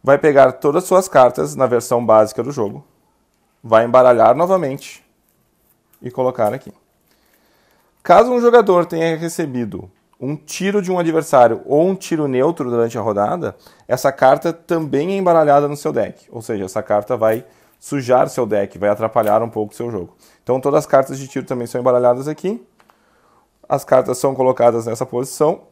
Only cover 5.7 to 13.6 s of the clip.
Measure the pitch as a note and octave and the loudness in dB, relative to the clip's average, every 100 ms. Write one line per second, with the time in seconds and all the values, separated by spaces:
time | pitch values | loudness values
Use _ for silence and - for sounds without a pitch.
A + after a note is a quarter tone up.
5.7 | _ _ _ B2 B2+ B2+ B2 G#2 B2+ - | _ _ _ -12 -4 -4 -2 -4 -4 -14
6.7 | _ _ _ _ _ _ _ _ _ _ | _ _ _ _ _ _ _ _ _ _
7.7 | _ _ _ - F3+ A#3+ B3 A#3+ A#3+ G3+ | _ _ _ 4 4 4 2 4 4 4
8.7 | F3+ E3+ E3 E3 D#3+ E3 E3 D#3 B2 A2+ | 2 0 -2 -4 -4 -6 -6 -6 -6 -8
9.7 | G2 F#2+ _ _ _ C3 D3+ - - F#3+ | -10 -16 _ _ _ -10 -10 -12 -6 -2
10.7 | G#3 F3+ F#3 E3 D#3+ D3 C3+ A#2+ A2+ - | -2 -2 -2 0 -2 2 4 4 2 -2
11.7 | C#3+ F3+ F#3+ - E3 C#3+ B2+ C#3+ E3 B2+ | 0 0 -2 -6 -4 -2 0 0 -2 -4
12.7 | A#2+ A#2 A#2 G#2+ G2+ G#2 F3 B2 - | -2 -2 -2 -4 -2 -2 -2 -8 -12